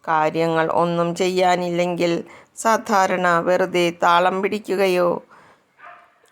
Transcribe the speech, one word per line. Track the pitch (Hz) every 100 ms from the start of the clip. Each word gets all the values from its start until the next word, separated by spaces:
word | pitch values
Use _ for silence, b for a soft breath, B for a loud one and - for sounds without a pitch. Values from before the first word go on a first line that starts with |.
കാര്യങ്ങൾ | - 156 156 160 165 160 160
ഒന്നും | - 175 170 170
ചെയ്യാനില്ലെങ്കിൽ | 170 180 185 180 180 180 175 175 175 175 170 - B B -
സാധാരണ | 226 214 220 202 190 185 180 170
വെറുതെ | 170 180 185 180 175
താളം | 170 180 170 180 190
പിടിക്കുകയോ | 208 208 - 190 190 180 175 - - b b b _ _ - - _ _ _